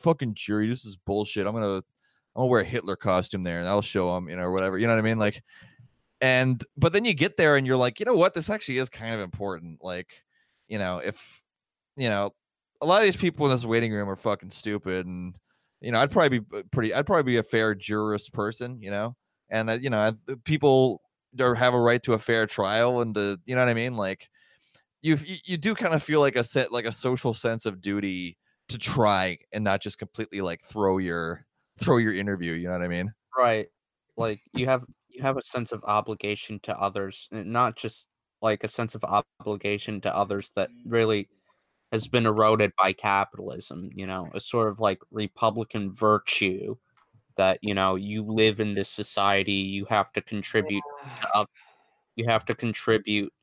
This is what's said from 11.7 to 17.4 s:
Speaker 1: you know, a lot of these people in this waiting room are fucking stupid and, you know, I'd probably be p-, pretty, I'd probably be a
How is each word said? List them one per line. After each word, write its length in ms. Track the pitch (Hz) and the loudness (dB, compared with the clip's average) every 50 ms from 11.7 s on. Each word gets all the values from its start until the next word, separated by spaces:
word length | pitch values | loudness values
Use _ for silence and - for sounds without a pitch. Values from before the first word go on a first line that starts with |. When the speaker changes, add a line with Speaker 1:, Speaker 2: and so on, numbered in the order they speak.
| _ _ _ _ _ | _ _ _ _ _
Speaker 1:
you 120 | 139 131 117 | -4 -2 0
know, 260 | 107 101 101 101 - _ _ _ _ _ _ _ _ _ 143 | 0 0 0 -2 -4 _ _ _ _ _ _ _ _ _ 0
a 40 | |
lot 160 | 156 180 208 226 | 2 4 4 4
of 40 | |
these 100 | 202 180 | 4 2
people 300 | - - 175 - - 147 | 2 -2 -2 0 2 2
in 60 | 139 131 | 2 2
this 140 | 123 117 | 2 0
waiting 260 | 113 113 117 117 113 107 | 0 2 2 2 0 -2
room 160 | 104 104 98 | -2 -4 -4
are 60 | 95 | -6
fucking 340 | - - 113 101 - - 120 | -4 -2 -4 -4 -4 -6 -14
stupid 560 | - - - 107 104 104 - 95 92 92 90 | -16 -10 -6 -6 -6 -4 -4 -4 -4 -4 -4
and, 320 | 90 92 90 90 90 90 - _ _ _ _ _ _ _ _ | -6 -8 -10 -10 -12 -12 -16 _ _ _ _ _ _ _ _
you 120 | - 123 120 | -8 -2 2
know, 80 | 113 | 2
I'd 100 | 135 143 - | 2 4 4
probably 280 | - 165 139 131 120 | 4 4 4 4 2
be 40 | 104 | -2
p-, 180 | - - 104 95 - - | -4 -10 -12 -10 -4 -4
pretty, 220 | - 113 110 95 | -2 0 0 0
I'd 120 | 139 147 | -2 0
probably 180 | - 202 170 143 127 123 | 2 2 2 2 4 2
be 60 | |
a 40 | 117 | 2